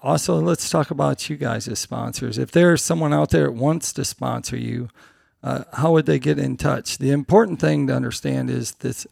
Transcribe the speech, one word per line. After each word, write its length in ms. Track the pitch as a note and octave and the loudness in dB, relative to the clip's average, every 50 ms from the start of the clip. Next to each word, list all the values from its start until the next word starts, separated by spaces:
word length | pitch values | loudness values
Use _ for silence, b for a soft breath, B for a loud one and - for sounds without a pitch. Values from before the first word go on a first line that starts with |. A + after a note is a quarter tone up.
| - | -2
also, 360 | C3+ D#3 D3+ - - E3+ D#3+ | 0 0 0 2 0 0 2
let's 300 | D#3+ F3 E3 - - - | 2 2 0 0 -2 -2
talk 220 | - E3 C#3+ - | 0 0 0 0
about 400 | D#3+ C#3 D3 - D#3+ - - - | 0 0 0 0 0 -2 -4 -8
you 40 | D3+ | -6
guys 320 | C#3+ C#3 A#2 A#2 A2+ - A2+ | -6 -4 -4 -4 -4 -6 -6
as 120 | A2 - | -6 -8
sponsors. 580 | - - B2+ A#2 A#2 A#2 - - B2+ A#2+ G#2+ C3 | -8 -8 -6 -6 -6 -6 -6 -6 -6 -6 -4 -4
If 140 | C3 - | -6 0
there's 320 | - E3+ F3 F3 E3+ D3+ - | 4 6 6 6 6 4 2
someone 280 | - E3+ E3 D#3+ D3 | 0 0 0 2 2
out 200 | D3 D3 D3+ - | 2 2 2 4
there 140 | - D#3+ D3 | 4 2 2
that 80 | C#3 A#2+ | 2 0
wants 380 | A2+ B2+ D3 D#3+ E3+ - - - | 0 0 2 2 0 -2 -6 -6
to 120 | - - | -6 -6
sponsor 500 | - - - C3 B2+ A#2+ A#2+ A#2 - B2 A#2+ | -6 -6 -6 -4 -4 -4 -4 -6 -6 -6 -6
you, 320 | A#2+ A#2 A#2 A#2+ B2 A2+ b b b b b b b b b b | -4 -4 -4 -6 -6 -8 b b b b b b b b b b
uh, 220 | - B2+ C3 C3+ - - - | -6 -4 -4 -4 -6 -8 -4
how 200 | - D3 E3 E3 | 0 2 4 4
would 120 | D#3+ D3+ | 4 4
they 140 | D#3 D3+ C3+ | 4 0 2
get 180 | C3+ D3+ D3 C#3+ | 2 0 0 0
in 200 | C#3 C3+ B2+ - | 0 -2 -2 -2
touch? 420 | - C#3+ C3+ B2+ - - - - | 0 0 0 -2 -4 -6 -6 -2
The 100 | C3+ C3+ | 0 2
important 480 | C#3+ D3 C#3 - F3 G#3+ A3+ G3 E3 - | 2 2 2 6 6 6 6 4 0 0
thing 280 | - D#3 D#3 D3 C#3 C3 | 0 2 2 2 0 0
to 80 | C3 | 0
understand 560 | C3 B2+ A#2+ B2 - - C#3 C3+ C3 C3 B2+ | 0 -2 -2 -6 -4 -4 -4 -2 -2 -2 -2
is 220 | B2+ B2 A#2 - - | -2 -4 -4 -6 -10
this, 340 | - - B2+ B2 - - - | -6 -6 -6 -6 -6 -12 -16